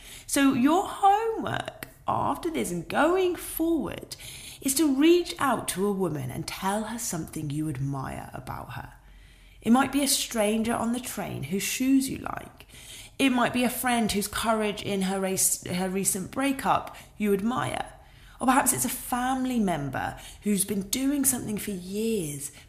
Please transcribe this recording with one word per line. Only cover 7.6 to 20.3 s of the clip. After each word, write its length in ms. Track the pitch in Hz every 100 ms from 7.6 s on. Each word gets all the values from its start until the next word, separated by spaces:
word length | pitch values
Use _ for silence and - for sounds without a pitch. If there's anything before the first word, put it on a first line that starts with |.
| 156
admire 600 | 127 135 139 135 - -
about 420 | - - 69 -
her. 180 | - - - - - - - - -
It 120 | -
might 200 | 254 269
be 120 | 277
a 40 | 269
stranger 680 | - - 233 208 226 220
on 180 | 233 226
the 80 | 247
train 440 | - - 156 120
whose 180 | 135 190
shoes 440 | - - 262 269 269
you 120 | -
like. 480 | - - - - - - - - - -
It 120 | 269
might 240 | 254 220
be 100 | 247
a 60 | 247
friend 420 | - 254 240 208
whose 160 | 196 196
courage 540 | - 226 220 214 202
in 200 | - 196
her 160 | 190 190
race, 460 | 190 185 - -
her 240 | - 180 185
recent 420 | 190 190 190 180
breakup 640 | - 277 269 196 - - - - -
you 160 | 208
admire. 540 | 196 214 247 123 - - - - - - -
Or 60 | 233
perhaps 280 | 262 262
it's 100 | -
a 60 | 247
family 680 | - - 247 254 262 254 240
member 580 | 196 160 139 110 90 - -